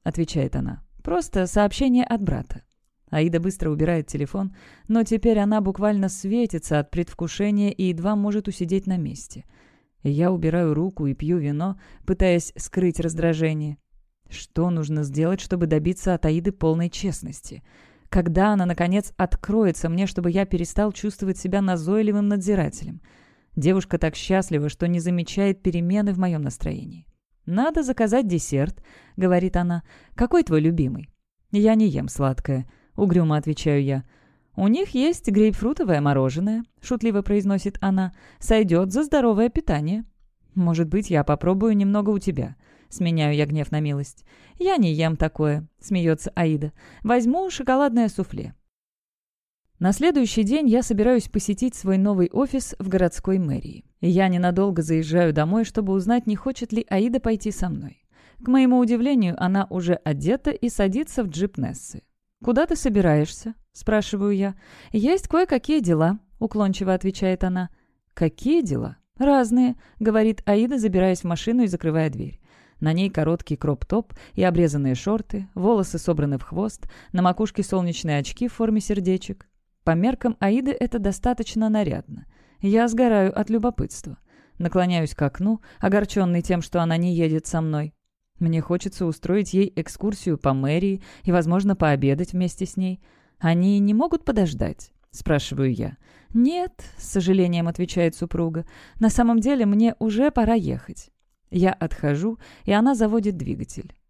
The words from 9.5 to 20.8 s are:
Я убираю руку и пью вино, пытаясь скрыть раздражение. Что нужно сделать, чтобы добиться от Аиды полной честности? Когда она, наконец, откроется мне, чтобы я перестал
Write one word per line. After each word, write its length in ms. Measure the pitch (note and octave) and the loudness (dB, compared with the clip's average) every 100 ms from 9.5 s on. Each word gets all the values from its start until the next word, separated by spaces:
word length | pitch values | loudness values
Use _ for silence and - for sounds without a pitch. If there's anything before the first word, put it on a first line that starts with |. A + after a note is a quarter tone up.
| _ _ _ _ _ | _ _ _ _ _
Я 300 | C#3+ C#3+ F3 | -2 2 2
убираю 400 | F3+ D#3+ E3+ E3 | 2 0 0 0
руку 340 | D3 F#3 F#3+ C#3+ | 0 -2 -2 -4
и 80 | |
пью 240 | C3+ D3+ F3 | -4 -2 -2
вино, 400 | C#3+ D3 F#3 F#3+ - - - | -2 -4 -4 -6 -14 -16 -6
пытаясь 460 | F3+ F#3+ F3 - - | 0 2 2 0 -12
скрыть 440 | - - F3+ E3 | -6 0 0 0
раздражение. 760 | E3 D#3+ E3 D#3+ D#3+ D#3 D3+ C#3+ _ _ _ _ _ | -4 0 0 2 0 -2 -6 -10 _ _ _ _ _
Что 400 | - - - F3 | -18 -8 -2 0
нужно 320 | E3+ D3+ D3+ | 0 -2 -2
сделать, 360 | D3 C#3 D#3+ F#3+ | -2 -2 0 -2
чтобы 260 | - F3+ E3+ | -4 -2 2
добиться 480 | D#3 D#3 F#3 F#3+ | 2 0 -2 -2
от 100 | F3 | 0
Аиды 280 | D#3 D#3+ F3 | 0 0 -2
полной 360 | G3 D#3+ D#3+ E3+ | -2 0 0 -2
честности? 760 | - G3+ - - C#3+ - - - _ _ _ - | -4 -6 -6 -10 -14 -18 -20 -20 _ _ _ -2
Когда 460 | F#3 E3+ E3 G3+ | 0 2 2 2
она, 100 | G#3 | 2
наконец, 480 | F3+ E3 F3 G3 - - | 0 0 0 0 -2 -4
откроется 720 | F#3 - - G#3+ G3+ E3 E3 | -2 -2 -2 0 2 0 -2
мне, 180 | E3 G3 | -2 -2
чтобы 240 | - F3 | -2 -2
я 160 | F3 G3 | 0 0
перестал 460 | F3+ E3+ - | -2 -2 -2